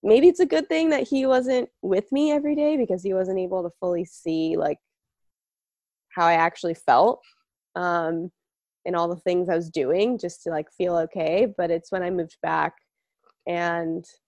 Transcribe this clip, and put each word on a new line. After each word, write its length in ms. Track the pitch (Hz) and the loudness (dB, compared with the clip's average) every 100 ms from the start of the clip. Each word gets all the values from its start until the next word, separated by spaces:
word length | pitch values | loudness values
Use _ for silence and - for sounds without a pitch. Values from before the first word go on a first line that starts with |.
maybe 260 | - 226 320 | 6 6 6
it's 120 | 349 | 6
a 60 | 359 | 2
good 220 | 320 302 | 0 0
thing 220 | 320 320 | 0 2
that 180 | 294 262 | 0 0
he 160 | 269 262 | 0 2
wasn't 440 | 254 254 254 240 _ | 2 2 -2 -2 _
with 320 | - 190 208 | -2 -2 0
me 180 | 269 302 | 0 2
every 220 | 294 294 | 0 0
day, 220 | 294 294 311 | 0 0 0
because 260 | 240 185 | -2 -2
he 120 | 190 | -2
wasn't 240 | 190 185 190 | -2 -2 -2
able 240 | 185 190 | -2 -4
to 80 | 175 - | -6 -6
fully 240 | 180 175 | -4 -4
see, 520 | 170 - - 160 160 165 | -6 -10 -6 -2 -2 -2
like, 200 | 156 151 _ _ _ _ _ _ _ _ _ _ _ _ _ | -2 -4 _ _ _ _ _ _ _ _ _ _ _ _ _
how 160 | - 170 | 0 2
I 80 | |
actually 400 | 165 165 - 175 | 4 2 -2 -6
felt, 480 | 165 - 127 196 - _ _ _ _ _ | -6 2 4 4 2 _ _ _ _ _
um, 560 | - 180 170 165 165 175 _ _ _ _ _ | -8 -4 -2 -2 -4 -8 _ _ _ _ _
and 100 | - 180 | -6 -2
all 120 | 170 | -2
the 80 | 175 | -4
things 280 | 185 180 180 | -2 0 0
I 80 | 170 | -2
was 140 | 165 | -2
doing 480 | 165 131 170 214 247 | -4 0 2 0 -2
just 240 | 175 - | -6 -8
to, 80 | - | -6
like, 200 | 160 156 | -6 -6
feel 260 | _ 180 170 | _ -2 0
okay. 480 | 165 - 160 175 233 202 | -2 -4 -2 0 0 0
But 140 | 170 | -2
it's 200 | 170 - | -2 -4
when 120 | 190 | -6
I 80 | 180 | -4
moved 260 | 180 165 _ | -4 -6 _
back 320 | 160 160 151 - _ _ _ _ _ _ - | -4 -2 -2 -6 _ _ _ _ _ _ -8
and 580 | 175 170 170 165 165 165 - | -4 -2 -2 -4 -6 -10 -20